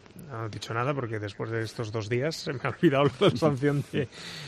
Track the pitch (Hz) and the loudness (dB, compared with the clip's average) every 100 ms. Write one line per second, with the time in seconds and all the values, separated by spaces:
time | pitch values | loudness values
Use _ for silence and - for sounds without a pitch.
0 | - - 143 113 113 107 - 113 131 139 | -20 -18 -12 -8 -8 -8 -6 -2 -2 -2
1 | 113 110 104 - 113 113 110 - 107 113 | -4 -4 -6 -6 -4 -4 -4 -6 -6 -4
2 | 104 120 151 - 170 127 131 - 165 135 | -2 -2 -2 -4 -6 -4 -4 4 4 6
3 | 143 - 202 - 156 131 143 143 - 151 | 4 6 4 6 2 4 2 0 -2 -4
4 | 127 - - - | -4 -8 -14 -12